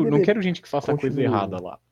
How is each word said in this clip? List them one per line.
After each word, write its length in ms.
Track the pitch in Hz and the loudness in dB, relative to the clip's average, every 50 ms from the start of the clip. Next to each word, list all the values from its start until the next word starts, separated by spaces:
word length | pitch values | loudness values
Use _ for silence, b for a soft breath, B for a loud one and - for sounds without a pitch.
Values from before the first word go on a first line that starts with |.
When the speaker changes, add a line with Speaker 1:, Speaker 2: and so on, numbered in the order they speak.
Speaker 1:
de 40 | 156 | 2
Speaker 2:
não 0 | |
Speaker 1:
B 60 | 151 | 4
B 80 | 143 143 | 4 4
B. 60 | 151 | 4
Speaker 2:
quero 180 | 185 214 233 185 | 4 2 2 0
gente 180 | 185 170 - | -2 -4 -4
que 80 | - - | -6 -6
faça 260 | - 143 - - 139 | -4 -4 -2 -2 -2
coisa 200 | 143 - 135 131 | -2 -2 -2 -2
Speaker 1:
Continua. 60 | 135 127 117 117 | 0 0 0 0
Speaker 2:
errada 260 | 101 98 95 92 90 87 | 0 -2 -2 -6 -8 -10
lá. 160 | 87 - - _ _ | -10 -12 -16 _ _